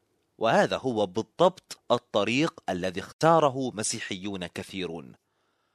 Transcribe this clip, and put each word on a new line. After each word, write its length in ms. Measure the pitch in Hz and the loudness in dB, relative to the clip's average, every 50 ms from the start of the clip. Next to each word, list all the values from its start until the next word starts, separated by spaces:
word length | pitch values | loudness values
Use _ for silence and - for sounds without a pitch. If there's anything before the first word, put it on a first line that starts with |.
| _ _ _ _ _ _ _ - | _ _ _ _ _ _ _ -2
وهذا 380 | 104 113 147 196 185 117 95 | 0 2 4 4 2 2 0
هو 300 | 87 - 135 117 107 104 | -2 -2 -2 0 0 0
بالضبط 720 | 90 90 110 107 - _ - 170 185 185 - - - - - _ - | 0 0 -4 -4 -4 _ 4 4 4 4 2 -8 -18 -18 -10 _ 0
الطريق 720 | 117 123 - _ - 110 101 107 117 135 156 165 - - - - | 0 0 0 _ 0 0 2 2 2 2 2 0 -2 -4 -6 -6
الذي 320 | 95 90 87 95 87 95 | -4 -4 -4 -4 -6 -6
اختاره 720 | 95 - - - 151 160 165 160 151 139 123 135 135 120 | -10 -10 -4 0 4 4 6 6 4 4 2 0 -4 -6
مسيحيون 760 | 92 101 110 - - 110 - - 110 92 92 104 101 92 90 | -4 -4 -4 -4 -4 -6 -6 -8 -8 -8 -8 -8 -8 -6 -8
كثيرون، 640 | 85 - - 92 - - 95 90 85 82 85 67 60 - _ _ _ _ _ _ _ _ _ _ _ _ | -8 -8 -10 -12 -10 -8 -8 -6 -6 -8 -10 -12 -14 -18 _ _ _ _ _ _ _ _ _ _ _ _